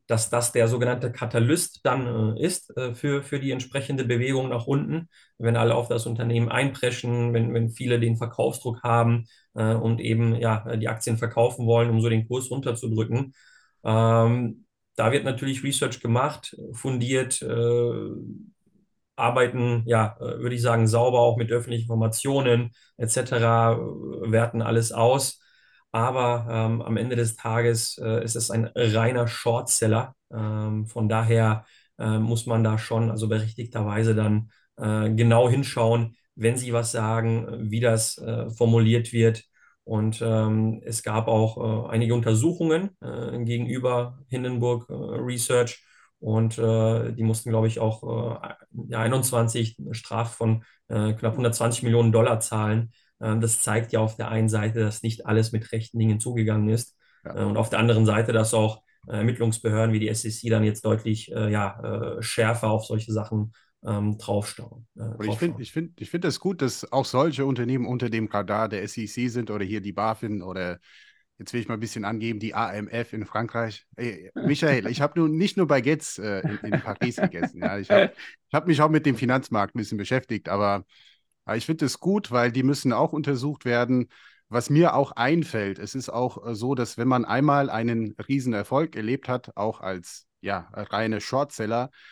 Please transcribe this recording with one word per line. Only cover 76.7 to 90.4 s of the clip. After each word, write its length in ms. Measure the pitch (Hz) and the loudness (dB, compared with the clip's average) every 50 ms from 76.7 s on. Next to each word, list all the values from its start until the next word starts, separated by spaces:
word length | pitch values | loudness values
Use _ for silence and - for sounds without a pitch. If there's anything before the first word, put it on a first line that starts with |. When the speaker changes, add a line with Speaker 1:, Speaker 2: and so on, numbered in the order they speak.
| - | -2
Speaker 2:
in 80 | 104 | -2
Paris 340 | - 110 101 - - 123 120 | -2 -2 -6 -4 -4 -4 -2
gegessen. 480 | - - 185 - 175 - - - - - | 0 -2 -2 -2 -2 -6 -6 -6 -4 -6
Ja, 160 | - 98 101 | -4 -4 -4
ich 140 | 98 - - | 0 4 4
hab, 200 | - - - - | 4 4 4 0
ich 420 | - - - - _ _ _ - | -8 -18 -20 -20 _ _ _ -2
hab 120 | 151 160 | 0 2
mich 160 | 175 165 131 151 | 2 4 4 4
auch 80 | 156 | 4
mit 160 | 156 156 151 | 4 4 4
dem 80 | 147 127 | 2 0
Finanzmarkt 640 | 113 127 120 127 135 127 - 113 107 101 95 - | 2 2 2 2 0 0 0 0 0 0 0 -2
ein 20 | 120 | -6
bisschen 200 | 107 - 113 104 | -6 -6 -6 -6
beschäftigt, 500 | 101 - 131 131 - - 113 101 - - | -4 -2 -2 -2 -2 -2 -6 -6 -4 -4
aber, 360 | 92 101 104 101 101 98 95 _ _ _ _ _ _ _ _ _ _ _ _ | -2 0 2 2 0 0 -4 _ _ _ _ _ _ _ _ _ _ _ _
aber 120 | - 107 | -6 -4
ich 80 | 113 - | -4 -2
find 160 | - 165 160 156 | -4 -4 0 0
es 180 | 131 - - | -2 -2 -2
gut, 320 | - 175 196 214 208 - - | -2 0 0 0 -2 0 0
weil 180 | 123 120 123 | 2 2 2
die 140 | 117 131 127 | 2 2 2
müssen 280 | 131 143 135 - 131 120 | 2 2 2 0 0 2
auch 200 | 110 147 160 - | 2 0 0 0
untersucht 520 | 147 139 143 143 123 120 147 147 - - | -4 -2 -2 -2 -2 -2 -6 -8 -6 -4
werden. 440 | 127 120 120 123 120 127 127 120 - _ - - - - _ _ - | 0 0 0 2 2 2 0 0 -2 _ -20 -20 -20 -20 _ _ -4
Was 200 | 107 123 117 - | -4 -2 0 2
mir 260 | 143 151 170 160 - | 4 6 6 6 4
auch 160 | 127 139 - - | 2 0 0 0
einfällt, 640 | - 120 131 160 175 151 139 - 110 104 98 98 - | -2 0 2 2 2 0 -2 -2 -4 -4 -4 -4 -6
es 160 | 95 107 - | -10 -10 -10
ist 140 | 135 123 - | -10 -10 -6
auch, 360 | - 117 127 123 - - - | -4 -2 -2 -4 -4 -8 -10
äh, 120 | 117 117 | -10 -8
so, 180 | 104 113 127 139 | -6 -4 -2 -2
dass 240 | 123 120 - - - | -2 -2 -4 -4 -2
wenn 80 | 120 | 0
man 180 | 127 131 127 113 | 2 2 2 2
einmal 460 | - 104 127 139 151 143 143 139 135 | 0 0 2 4 4 4 4 2 0
einen 460 | - 113 113 117 120 113 113 107 - - | -2 -2 -2 0 0 0 -2 -4 -6 -10
Riesenerfolg 800 | 107 - 135 139 123 127 113 101 104 - 127 139 165 160 - | -6 -2 -2 -2 0 0 -2 -2 -2 0 0 0 0 -2 -4
erlebt 320 | - 107 110 127 135 - - | -6 -4 -4 -4 -4 -4 -4
hat, 280 | 127 123 - - - | -6 -6 -6 -8 -8
auch 240 | - 101 110 110 - | -6 -4 -4 -4 -6
als, 460 | - 95 95 92 87 - - - _ _ _ _ | -8 -8 -8 -8 -10 -14 -20 -20 _ _ _ _